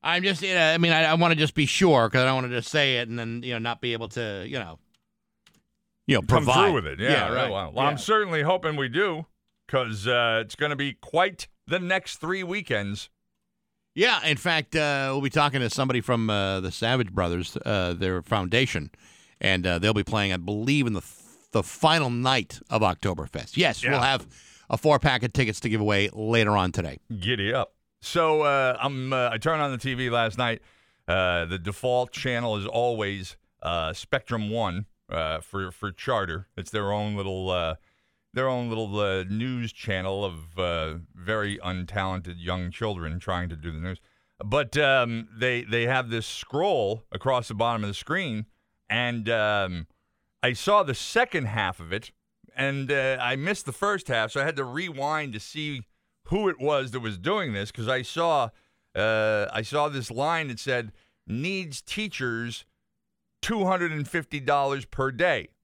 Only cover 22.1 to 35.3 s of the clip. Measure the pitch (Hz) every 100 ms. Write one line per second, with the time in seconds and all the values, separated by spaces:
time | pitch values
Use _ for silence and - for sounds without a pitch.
22.1 | 120 127 131 - - - 110 104 87 101
23.1 | 87 73 - 120 - 165 107 123 139 127
24.1 | 135 - - - - _ - 156 143 151
25.1 | 127 120 - 120 107 - 110 104 101 101
26.1 | - 107 117 104 104 92 - 85 71 _
27.1 | 110 92 120 101 127 - _ _ _ -
28.1 | 170 160 156 147 139 131 123 135 135 131
29.1 | 131 123 110 151 160 143 127 131 123 127
30.1 | 120 113 107 120 113 _ _ _ _ -
31.1 | 92 92 87 82 90 85 98 127 123 123
32.1 | - 131 120 117 104 98 117 123 117 101
33.1 | 98 92 - _ _ - 85 80 - -
34.1 | 135 - 117 104 113 113 90 104 _ _
35.1 | 82 78